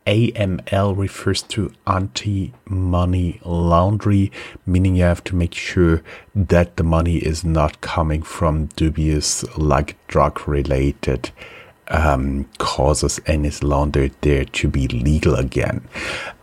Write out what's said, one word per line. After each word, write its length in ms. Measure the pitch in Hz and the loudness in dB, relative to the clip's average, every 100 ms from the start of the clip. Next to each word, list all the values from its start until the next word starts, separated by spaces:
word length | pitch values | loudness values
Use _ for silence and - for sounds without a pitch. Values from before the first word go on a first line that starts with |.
| - | 0
A 240 | 107 120 | 2 2
M 300 | - 98 90 - | 0 -2 -2 -2
L 260 | 98 101 | 0 0
refers 480 | 95 98 - 101 95 | 0 -2 -2 -2 -2
to 300 | - - 92 - - | -4 -4 -4 -4 -2
anti-money 1500 | 92 98 - 104 98 85 - - 95 90 87 90 92 87 - | -2 -2 -4 -4 -2 -4 -8 -6 -2 0 2 2 2 0 -4
laundering, 840 | 87 85 85 85 95 107 107 101 98 - - - - | -4 0 4 4 4 2 2 2 2 -4 -18 -10 0
meaning 280 | 90 95 90 | 2 4 4
you 80 | |
have 200 | 87 85 | 4 2
to 120 | - 90 | -2 -2
make 200 | 85 - | -2 -4
sure 480 | - 95 82 82 - - - 101 | -4 2 4 2 -2 -20 -8 -2
that 420 | 92 87 87 - | 2 4 2 0
the 60 | |
money 340 | 82 82 85 82 | 2 2 2 0
is 260 | - 80 | 0 -2
not 380 | 82 80 76 - | 0 2 0 -2
coming 400 | - - 80 80 | -6 -2 0 -2
from 460 | - - 82 78 76 - | -4 -2 0 0 -2 -2
dubious, 680 | 80 78 78 76 - - - 76 | -2 0 0 0 0 -4 -6 -2
like, 380 | 76 69 76 - - | 2 2 0 -8 -4
drug-related, 1200 | - 73 - - 71 69 67 69 - - 62 - - - - - _ - | 0 0 0 -4 -2 0 0 0 -2 -4 -4 -6 -16 -20 -20 -20 _ -4
um, 600 | 76 76 67 69 69 67 - | 0 2 0 -2 -4 -6 -6
causes 600 | - - 67 73 71 - - | -6 0 2 2 0 -2 -2
and 180 | 78 | 0
is 200 | 73 - | 0 -2
laundered 480 | 71 71 73 69 67 - | 0 0 0 0 0 0
there 240 | 73 67 64 | 0 2 0
to 220 | - 73 | -2 -2
be 200 | 71 64 | 0 -2
legal 460 | 60 69 76 - | 0 0 2 2
again. 540 | 64 65 - - - - - - - - - | 2 0 -2 -2 -4 -8 -12 -10 -8 -12 -6